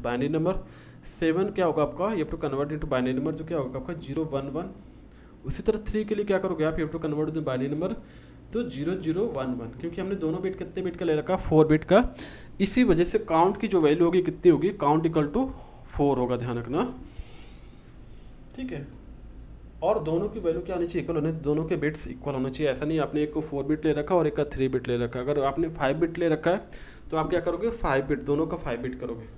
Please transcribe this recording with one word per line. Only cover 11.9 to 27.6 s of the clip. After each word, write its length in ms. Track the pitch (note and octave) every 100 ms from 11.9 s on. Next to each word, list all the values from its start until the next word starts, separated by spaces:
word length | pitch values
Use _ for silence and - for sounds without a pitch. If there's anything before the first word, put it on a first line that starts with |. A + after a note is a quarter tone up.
| G3 B3+ - - - - -
इसी 240 | G3 B3+
वजह 200 | A3+ D#3+
से 140 | E3+ G#3+ -
count 300 | E3 F#3 G3+
की 80 | G#3+
जो 120 | F#3
value 240 | D3+ D#3+
होगी 180 | E3+ F3+
कितनी 280 | - - F3+
होगी, 220 | D3 F#3 -
count 280 | D3 D#3 D#3+
equal 220 | D#3+ D3
to 160 | A#3 C4+ - - - - -
four 200 | C#3+ B2+
होगा, 180 | B2 B2
ध्यान 200 | A#2+ A#2
रखना, 340 | A2+ D#3 B3+ - - - - - - - - - - - - - - - - B3+
ठीक 160 | C4
है। 140 | C#3+ - - - - - - - - - -
और 160 | F3 A3
दोनों 260 | D#3 E3 G#3
की 120 | A3+
value 200 | E3 E3
क्या 120 | F#3 F3+
होनी 100 | E3+
चाहिए, 140 | F3
equal 140 | C#3+ D#3+
होने, 140 | D#3 D#3+
दोनों 220 | C#3+ D3+
के 120 | D#3+ D#3+
bits 300 | D3 D3+ -
equal 260 | B2+ C#3+
होने 160 | C3 C3
चाहिए। 200 | C3 D3
ऐसा 120 | B2+ D3+
नहीं 120 | D#3+
आपने 220 | C3+ D3+
एक 100 | D3+
को 80 | D#3
four 240 | D#3 C#3+
bit 200 | C#3 D3+ D#3
ले 60 |
रखा 220 | D3 D3
और 120 | F3+ D3+
एक 100 | D#3+
का 80 | -
three 220 | C3 C3
bit 200 | C3 B2
ले 80 | A#2+
रखा। 220 | A#2 B2
अगर 220 | C3 D3
आपने 240 | C3+ C#3 E3
five 260 | D#3+ C3+ D3+
bit 200 | E3 E3
ले 100 | E3+
रखा 220 | D#3 E3+
है 160 | F#3+ - - - - -
तो 60 | D#3+
आप 120 | D3+
क्या 100 | F3
करोगे, 300 | E3+ F3